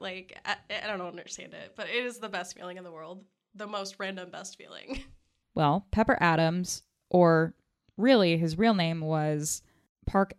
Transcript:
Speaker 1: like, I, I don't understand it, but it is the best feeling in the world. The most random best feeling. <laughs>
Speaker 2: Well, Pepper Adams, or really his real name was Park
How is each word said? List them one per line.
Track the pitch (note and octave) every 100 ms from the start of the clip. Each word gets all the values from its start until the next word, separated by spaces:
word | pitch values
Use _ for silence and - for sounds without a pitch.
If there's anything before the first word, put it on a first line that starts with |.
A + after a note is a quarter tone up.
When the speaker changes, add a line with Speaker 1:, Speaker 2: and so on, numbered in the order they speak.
Speaker 1:
like, | F#3+ F#3 F#3 -
I, | - - - G#3
I | G#3+
don't | G3
understand | F3 E3+ - - E3+
it, | D#3 F3+ -
but | F3
it | A#3
is | B3 A3+
the | G#3+
best | F#3+ F#3 -
feeling | F3+ F3+
in |
the | F3+
world. | D#3 D#3+ F#3 - _ _ G3+
The | G#3
most | G#3 G3 -
random | G3 F#3+ F3+
best | D#3+ F#3+ -
feeling. | - - - C4+ -
<laughs> | - _ _ _ -
Speaker 2:
Well, | D3 F3 -
Pepper | G#3+ G#3 -
Adams, | E3+ D#3+ E3 F3+ F3 - _ _ -
or | F3+ E3+ D#3+ E3 - _ _ _ -
really | B3 A#3+ F3+ E3
his | E3 D#3+
real | A3+
name | G3 E3 E3
was | D#3 D#3 D3+ D3+ D3+ - _ _ _ _ -
Park | G3 G3